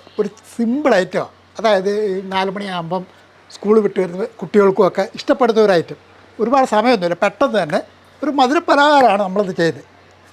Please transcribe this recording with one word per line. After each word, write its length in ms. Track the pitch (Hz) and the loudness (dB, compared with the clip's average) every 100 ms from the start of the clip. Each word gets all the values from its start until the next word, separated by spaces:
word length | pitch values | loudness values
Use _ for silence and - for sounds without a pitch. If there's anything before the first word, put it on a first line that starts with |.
| - - | -8 -6
ഒരു 100 | 202 - - | -6 -8 -14
സിമ്പിൾ 400 | - 233 277 302 202 | -6 -4 0 2 2
ഐറ്റമാണ്. 340 | 185 185 135 - _ - | 0 -4 -8 -14 _ -4
അതായത്, 300 | 220 190 190 208 214 | 0 0 0 -2 -4
ഈ 20 | 190 190 | -4 -6
നാല് 180 | 190 196 196 | -4 -4 -6
മണിയാകുമ്പം 480 | 202 180 165 185 185 - _ _ _ - | -8 -8 -6 -6 -8 -20 _ _ _ -8
സ്കൂൾ 200 | 196 220 202 | 0 2 2
വിട്ട് 120 | 202 | -2
വരുന്ന 240 | 180 180 233 - | -4 -4 -10 -10
കുട്ടികൾക്കും 440 | 175 208 196 190 180 | -2 2 4 4 0
ഒക്കെ 140 | 190 190 - | 0 -6 -6
ഇഷ്ടപ്പെടുന്ന 420 | - 285 240 220 208 | -4 0 2 2 2
ഒരു 80 | 175 | 2
ഐറ്റം. 200 | 156 147 _ - - - | 0 -10 _ -20 -16 -6
ഒരുപാട് 260 | 226 269 262 214 | -2 0 2 2
സമയമൊന്നുമില്ല, 420 | 240 233 170 175 | 2 0 0 -2
പെട്ടെന്ന് 340 | 202 - 277 214 | -2 0 -2 0
തന്നെ 200 | 160 180 - _ _ - | -2 -4 -6 _ _ -8
ഒരു 100 | 294 277 | -4 2
മധുരപലഹാരമാണ് 840 | 247 339 339 294 294 285 240 202 190 | 2 2 0 2 4 4 4 2 -2
നമ്മളിത് 280 | 190 190 180 | -2 -4 -2
ചെയ്യുന്നത്. 240 | 165 139 - _ _ _ _ | -2 -4 -12 _ _ _ _